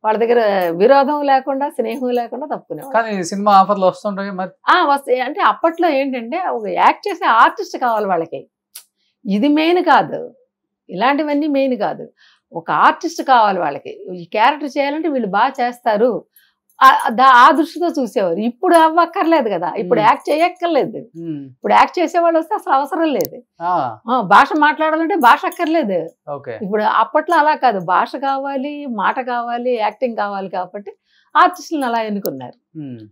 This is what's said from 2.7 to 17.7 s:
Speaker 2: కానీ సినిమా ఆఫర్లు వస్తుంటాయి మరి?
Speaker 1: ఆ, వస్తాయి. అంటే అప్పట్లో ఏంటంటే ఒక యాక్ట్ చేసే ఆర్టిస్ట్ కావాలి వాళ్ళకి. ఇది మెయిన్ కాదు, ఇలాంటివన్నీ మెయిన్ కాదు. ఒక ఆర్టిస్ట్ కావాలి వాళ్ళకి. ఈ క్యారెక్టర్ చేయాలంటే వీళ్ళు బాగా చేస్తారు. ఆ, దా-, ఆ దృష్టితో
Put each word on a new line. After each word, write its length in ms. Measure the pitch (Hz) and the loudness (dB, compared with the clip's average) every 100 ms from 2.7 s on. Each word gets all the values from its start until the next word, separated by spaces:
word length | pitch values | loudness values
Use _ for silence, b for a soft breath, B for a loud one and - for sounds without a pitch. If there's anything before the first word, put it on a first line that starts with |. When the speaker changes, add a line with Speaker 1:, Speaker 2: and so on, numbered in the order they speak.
| 151 - 214 | -14 -4 -2
Speaker 2:
కానీ 220 | 226 202 | -2 -4
సినిమా 280 | 165 196 208 | -4 -2 4
ఆఫర్లు 340 | 196 190 196 185 | 6 6 4 2
వస్తుంటాయి 440 | - 214 190 196 | 0 -8 -6 -8
మరి? 200 | 185 185 _ - | -8 -10 _ 0
Speaker 1:
ఆ, 180 | 339 320 | 2 2
వస్తాయి. 340 | 277 277 247 | 0 0 -2
అంటే 200 | 247 311 | -2 0
అప్పట్లో 480 | 285 202 330 349 339 | 0 2 -2 0 0
ఏంటంటే 540 | 269 277 254 226 320 359 | 0 -2 -6 -6 -6 -6
ఒక 200 | 240 202 | -6 -4
యాక్ట్ 400 | 175 208 311 403 | 2 2 2 -6
చేసే 180 | 359 359 | -4 2
ఆర్టిస్ట్ 520 | 226 294 330 359 294 | 4 4 2 -10 -4
కావాలి 280 | 254 220 208 | -2 -2 0
వాళ్ళకి. 420 | 175 160 139 - _ _ - _ _ _ _ - | -2 -4 -10 -14 _ _ -20 _ _ _ _ -4
ఇది 200 | 202 285 | 0 2
మెయిన్ 320 | 294 320 359 | 2 2 0
కాదు, 500 | 339 247 151 151 165 _ _ _ _ _ _ | 4 2 2 -6 -10 _ _ _ _ _ _
ఇలాంటివన్నీ 560 | 175 240 285 302 294 311 | -2 0 0 -2 -2 -2
మెయిన్ 300 | 277 269 240 | -2 -2 -2
కాదు. 320 | 180 147 151 _ b b _ | -4 -6 -14 _ b b _
ఒక 180 | 170 - | -14 -4
ఆర్టిస్ట్ 520 | 156 233 302 330 330 | 2 2 2 -8 -8
కావాలి 380 | 277 254 214 185 | 2 4 4 0
వాళ్ళకి. 560 | 160 143 - - 190 180 | -4 -6 -12 -16 -14 -14
ఈ 80 | |
క్యారెక్టర్ 460 | 165 208 240 294 285 285 | -8 0 0 0 -6 -4
చేయాలంటే 300 | 277 294 320 | -4 -2 -4
వీళ్ళు 200 | 269 214 | -2 -2
బాగా 380 | 202 247 262 247 | 0 -2 -2 -6
చేస్తారు. 580 | 240 240 208 247 185 - b b b _ _ | -4 -2 2 0 0 -10 b b b _ _
ఆ, 260 | 262 285 - | 4 6 0
దా-, 160 | 226 | 4
ఆ 260 | 262 247 269 | 6 8 8
దృష్టితో 520 | 320 320 | 6 0